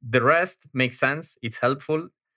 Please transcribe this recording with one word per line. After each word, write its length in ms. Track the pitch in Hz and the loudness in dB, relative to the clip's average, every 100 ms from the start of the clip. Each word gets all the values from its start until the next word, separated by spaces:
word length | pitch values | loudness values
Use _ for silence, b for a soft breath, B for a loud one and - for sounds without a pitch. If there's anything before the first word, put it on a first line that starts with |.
| 123 | -2
The 140 | 120 | 2
rest 440 | 120 160 180 - - | 4 4 2 -6 -8
makes 260 | 127 127 127 | -2 -2 0
sense. 400 | 131 147 156 - | -2 -2 -8 -12
It's 160 | 117 113 | -10 -2
helpful, 500 | 123 143 - 156 175 _ _ | -2 0 -2 -4 -6 _ _